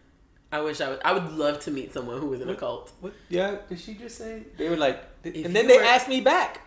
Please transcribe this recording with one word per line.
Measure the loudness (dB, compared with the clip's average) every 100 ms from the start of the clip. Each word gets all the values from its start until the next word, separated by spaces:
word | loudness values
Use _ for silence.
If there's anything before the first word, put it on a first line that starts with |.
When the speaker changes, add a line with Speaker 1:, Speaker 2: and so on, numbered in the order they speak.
| _ _ _ _ _
Speaker 1:
I | -4
wish | -4 -2
I | -4
was, | 0
I | 0
would | 0 -2
love | -2 0 -2
to | -4
meet | -6 -6
someone | -8 -8 -6
who | -4
was | -4
in | -6
a |
Speaker 2:
What? | -6
Speaker 1:
cult. | -6 -6 -12 -16
Speaker 2:
What? | -16 -16 -4
Yeah, | -2 -2 -4 -10
did | -14
she | -14 -16
just | -16 -14
say? | -12 -12 -12 -6
They | -2
were | 0
like, | 0 0 -8 -14
th-, | -10 -8
Speaker 1:
If | 0
Speaker 2:
and |
then | 4 8
Speaker 1:
you |
Speaker 2:
they | 8
Speaker 1:
were, |
Speaker 2:
asked | 8 4 2
me | 2
back. | 4 4 2 -6